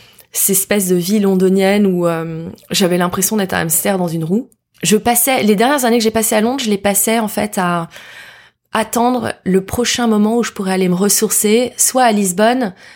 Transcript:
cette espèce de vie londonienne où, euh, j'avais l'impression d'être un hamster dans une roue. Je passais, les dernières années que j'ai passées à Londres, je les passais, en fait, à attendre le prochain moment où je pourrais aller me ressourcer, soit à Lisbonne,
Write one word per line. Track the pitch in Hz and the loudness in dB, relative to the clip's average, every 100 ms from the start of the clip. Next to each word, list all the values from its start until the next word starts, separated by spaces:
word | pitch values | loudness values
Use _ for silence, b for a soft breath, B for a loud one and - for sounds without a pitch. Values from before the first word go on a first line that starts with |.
| B B B | B B B
cette | - - 190 | -4 -2 0
espèce | - 208 185 | 0 -2 2
de | 180 | 0
vie | 175 214 | 0 0
londonienne | 196 185 185 190 190 208 196 | 2 2 2 2 2 2 2
où, | 180 170 | 2 0
euh, | 165 165 160 170 - - | -2 -6 -8 -10 -14 -8
j'avais | 180 180 180 | -2 0 2
l'impression | 180 190 185 220 | 0 -2 -2 -2
d'être | 190 | -2
un | 180 | -2
hamster | 165 - 202 190 | -2 -2 0 0
dans | 175 | -2
une | 165 | -2
roue. | 160 208 247 _ _ _ | -2 -2 -4 _ _ _
Je | 170 208 | 0 2
passais, | 233 240 269 262 | 2 0 0 2
les | 208 208 | 2 4
dernières | 240 294 240 | 2 2 2
années | 240 | 2
que | |
j'ai | 220 | 0
passées | 220 220 | 0 0
à | 214 | 0
Londres, | 226 277 | 0 -2
je | 233 | -2
les | 202 | -2
passais, | 202 196 - 226 | 0 0 0 0
en | 214 | -2
fait, | - 208 208 | -4 -4 -2
à | 180 175 170 B B B B B B _ _ | -2 -2 -6 B B B B B B _ _
attendre | 220 220 226 240 247 226 - | -4 -2 0 0 0 -4 -6
le | 185 185 | -2 0
prochain | 190 - 226 - 240 | 0 -2 -2 0 0
moment | 208 214 240 | 2 2 0
où | |
je | 220 | -2
pourrais | - 190 | -4 -4
aller | 185 185 | 0 0
me | |
ressourcer, | 175 202 208 214 - 214 226 247 - | 2 0 0 0 0 2 2 0 -2
soit | - 254 | -2 2
à | 240 | 2
Lisbonne, | 208 196 180 220 254 214 B B | 2 0 2 2 2 -2 B B